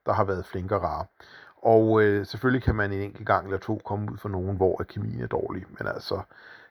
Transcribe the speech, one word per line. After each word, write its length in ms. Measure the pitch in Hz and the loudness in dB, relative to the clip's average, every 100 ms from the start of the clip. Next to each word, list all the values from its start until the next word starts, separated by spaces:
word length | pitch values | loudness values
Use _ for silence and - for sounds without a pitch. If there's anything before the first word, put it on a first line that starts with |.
| - | -2
der 80 | |
har 100 | 101 | 0
været 220 | 98 92 85 | 2 -2 -4
flinke 300 | 95 92 101 | -8 -2 0
og 80 | |
rare. 220 | 87 78 87 _ - - - _ | 0 -4 -8 _ -20 -20 -20 _
Og, 460 | 117 113 110 110 | 6 6 6 6
øh, 220 | 104 101 98 | 4 2 -2
selvfølgelig 380 | 110 127 127 | -2 0 2
kan 120 | 123 107 | 2 0
man 180 | 101 | 0
en 80 | 98 | -2
enkelt 260 | 101 - 110 | -6 -8 0
gang 180 | 98 92 | 0 0
eller 120 | 95 | -6
to 240 | - 107 - | -4 -6 -4
komme 260 | 101 104 | -6 -6
ud 60 | 107 | -8
for 120 | 104 | -6
nogen, 280 | 95 92 98 | -4 -4 2
hvor 260 | 95 - 90 | 2 2 -6
kemien 320 | 104 107 117 | -6 -8 -6
er 60 | - | -4
dårlig, 380 | - - 92 - | -4 -4 -8 -10
men 180 | - - | -8 -6
altså, 340 | - - 95 - - - - - | -6 -6 -6 -6 -18 -20 -20 -20